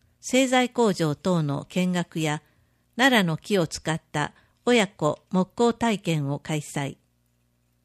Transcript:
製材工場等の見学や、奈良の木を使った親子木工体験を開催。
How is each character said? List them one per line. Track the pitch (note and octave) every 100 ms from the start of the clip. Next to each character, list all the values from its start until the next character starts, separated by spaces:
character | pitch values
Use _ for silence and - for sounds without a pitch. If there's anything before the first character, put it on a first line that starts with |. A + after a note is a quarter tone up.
| _ _
製 | - B3 C4
材 | B3+ B3
工 | - A3+
場 | F3 D#3+ C#3+
等 | F#3+ F3+
の | D3+ C#3 -
見 | - F3+
学 | F3+ F3 E3+
や、 | D#3 D3+ _ _ _ _ _ -
奈 | C4 B3
良 | F3+
の | D#3
木 | - G3+
を | D#3
使 | - -
っ | D#3 _
た | D#3 D3 - _ _
親 | - A#3+ G3
子 | - - - _
木 | F#3 F#3 -
工 | A#3
体 | A3+ F3 G3
験 | - D#3+ C#3
を | C#3+
開 | - D#3
催。 | C#3+ - C#3 - _ _ _ _ _ _ _ _